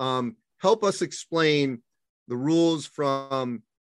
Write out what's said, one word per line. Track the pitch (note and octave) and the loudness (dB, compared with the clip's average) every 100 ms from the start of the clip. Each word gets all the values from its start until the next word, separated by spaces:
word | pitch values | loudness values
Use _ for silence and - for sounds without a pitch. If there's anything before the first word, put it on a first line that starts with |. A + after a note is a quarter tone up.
Um, | C3 B2+ A#2+ - _ _ | -4 -2 -4 -8 _ _
help | F#3 A3 | 0 2
us | G3 F#3+ | 0 0
explain | F3 - - E3 D#3 D3 C3+ A#2+ _ _ _ _ - | -4 -8 -4 0 2 4 0 -2 _ _ _ _ -8
the | B2 | -4
rules | C#3 E3 E3 D#3+ - | 0 4 4 2 -6
from | - C#3 C3+ C3+ C3+ B2+ A2+ - _ _ | -4 -2 -2 -2 -4 -4 -6 -12 _ _